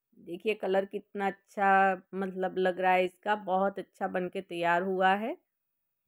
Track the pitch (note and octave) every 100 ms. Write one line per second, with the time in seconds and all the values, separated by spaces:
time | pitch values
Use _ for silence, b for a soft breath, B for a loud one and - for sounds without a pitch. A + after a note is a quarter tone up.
0 | _ _ - F3 A3 G#3 F#3+ F#3+ G3 G3+
1 | - G3+ G3 F#3 _ - G3 F#3+ G3 F#3
2 | - F#3+ F#3+ F#3 F#3 F3+ F#3 F3+ F#3 F#3
3 | F#3 _ G#3 G#3 G3 F#3 G3 G3 F3 -
4 | F#3+ F#3+ F3+ G3 F#3 E3+ E3+ F3 F#3+ F#3
5 | F#3 G3 A3+ F4+ _ _ _ _ _ _